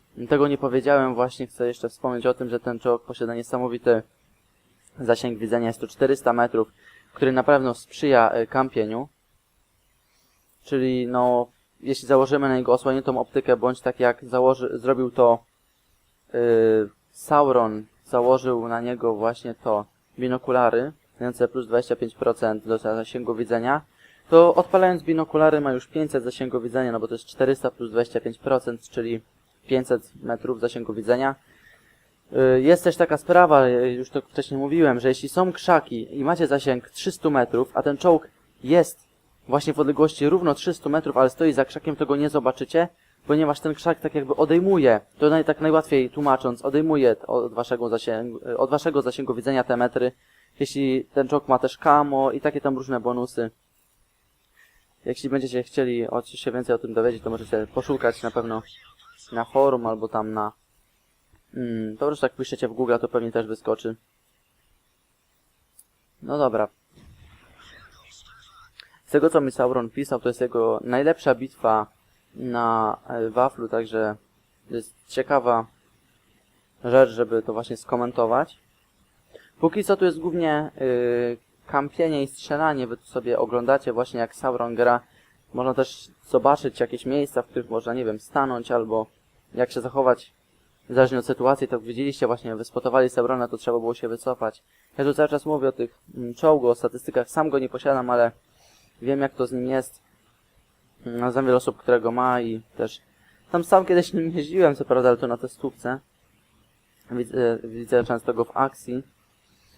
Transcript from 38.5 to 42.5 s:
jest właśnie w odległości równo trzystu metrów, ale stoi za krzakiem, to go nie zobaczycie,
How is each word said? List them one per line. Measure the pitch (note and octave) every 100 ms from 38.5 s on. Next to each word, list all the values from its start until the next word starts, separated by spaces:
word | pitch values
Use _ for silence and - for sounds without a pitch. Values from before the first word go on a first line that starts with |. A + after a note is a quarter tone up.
| _
jest | B2+ E3+ - - _ _ _ _ -
właśnie | C#3 D#3
w | D3+
odległości | C#3+ D3 D#3 - D3
równo | F3+ E3+
trzystu | C3+ F#3 E3 D3
metrów, | D#3 D3 B2+
ale | C3
stoi | - D#3+
za | C3+ C3
krzakiem, | - D#3+ C#3+
to | C#3+
go | C#3+
nie | D3
zobaczycie, | D3 B2